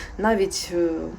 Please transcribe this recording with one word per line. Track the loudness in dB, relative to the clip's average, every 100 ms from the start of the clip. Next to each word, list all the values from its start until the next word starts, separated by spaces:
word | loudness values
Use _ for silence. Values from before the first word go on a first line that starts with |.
| -8 0
навіть, | 2 4 2 0 -2
е, | 0 2 0 -4